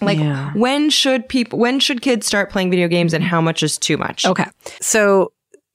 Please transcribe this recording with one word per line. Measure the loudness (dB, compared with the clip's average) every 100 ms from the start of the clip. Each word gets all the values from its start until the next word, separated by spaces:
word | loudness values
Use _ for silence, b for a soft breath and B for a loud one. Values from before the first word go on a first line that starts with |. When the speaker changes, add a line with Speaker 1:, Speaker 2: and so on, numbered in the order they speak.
Speaker 1:
like, | -2 0
Speaker 2:
Yeah. | 0 -2 -4
Speaker 1:
when | -2 0 2 2
should | 2 2 0 -2
peop-, | -4 -2
when | 0 0 0
should | -2 -2
kids | 0 0 0
start | -2 -2
playing | -2 0
video | 2 2
games, | 2 2
and | 0
how | 0 2
much | 0 0
is | -2 -2
too | -2 -2
much? | -4 -4 -2
Speaker 2:
Okay. | 0 -2 _ B B
So | -2 2 4 4 2 _ _ -20 _